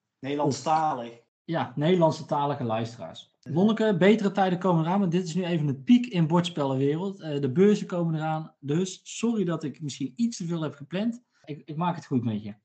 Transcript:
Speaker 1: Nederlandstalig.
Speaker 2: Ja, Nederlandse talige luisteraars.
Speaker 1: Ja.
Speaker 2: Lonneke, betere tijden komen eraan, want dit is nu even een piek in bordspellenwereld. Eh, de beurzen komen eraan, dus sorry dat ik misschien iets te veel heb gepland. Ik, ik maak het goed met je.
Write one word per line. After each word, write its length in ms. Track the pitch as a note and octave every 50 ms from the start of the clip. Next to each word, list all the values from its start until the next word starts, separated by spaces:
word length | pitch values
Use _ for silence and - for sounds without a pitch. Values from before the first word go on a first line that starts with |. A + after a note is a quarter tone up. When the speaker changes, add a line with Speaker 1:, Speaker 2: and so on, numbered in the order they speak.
| _ _ _ _
Speaker 1:
Nederlandstalig. 1000 | C3 C3+ C#3+ D3 D3 D3+ B2 - - D#3+ D#3 D#3+ D#3+ D#3 C#3 B2 A#2 A#2 A#2 - _ _ _ _ _
Speaker 2:
Ja, 280 | - E3 D#3 B2 - -
Nederlandse 500 | C#3+ D3 E3 F#3 F3 E3 D#3 - - -
talige 380 | - D#3 C#3+ C#3+ C#3+ C#3 - B2
luisteraars. 640 | A2+ A2 A2+ A#2 A2+ - - E2 E2 - - - _ _ _
Speaker 1:
Ja. 120 | - -
Speaker 2:
Lonneke, 460 | - E3 G3 A3 G#3+ A3 A3 A3 G3+
betere 340 | D#3 F3+ G3+ A3 G#3+ G3+ G3
tijden 280 | F#3+ G#3 F#3+ F#3 F3+ F3+
komen 260 | - F#3+ F3 E3 D#3
eraan, 140 | E3 F3+ G3+
want 120 | G3+ F3
dit 120 | D#3+ F#3 F#3
is 60 | E3 E3+
nu 120 | F#3 F#3
even 220 | E3+ F3 E3 D3
een 160 | D3 C3 - -
piek 220 | - A#3+ B3 B3
in 220 | - - F3 E3
bordspellenwereld. 920 | D3 E3+ F3 F3 F3 - D#3+ C#3+ C3+ C3+ C3 C#3 C#3 D3+ E3 F#3+ G3+ F#3+ -
Eh, 200 | D#3+ D#3 D3 C#3+
de 100 | C#3 C3
beurzen 360 | B2 E3 G3 G#3 G#3 G3+ F3+
komen 280 | - F#3 F3 E3+ E3 D#3+
eraan, 400 | D3+ D#3 D#3+ D#3 D#3+ D#3+ - _ _
dus 420 | - C#3 C#3+ E3+ F#3 F#3 - - -
sorry 400 | - - - - A#3 A#3 G#3+ F#3
dat 200 | E3+ E3 D#3 -
ik 180 | C#3 - -
misschien 320 | D#3+ C#3 - - C#3 B2+ -
iets 220 | - A#3 A#3 -
te 80 | - F#3
veel 160 | E3 E3+ E3
heb 120 | D#3+ C#3+ -
gepland. 480 | - C#3+ - - F#3 A3 A#3+ A#3 - _ _ _ _ _
Ik, 160 | - C#3+ D3+ -
ik 100 | - D3+
maak 200 | D3+ F3+ F3 E3+
het 100 | D#3+ -
goed 180 | - D3 B2+ A2
met 200 | A2+ G#2+ G2+ G#2
je. 100 | G#2 G2+ _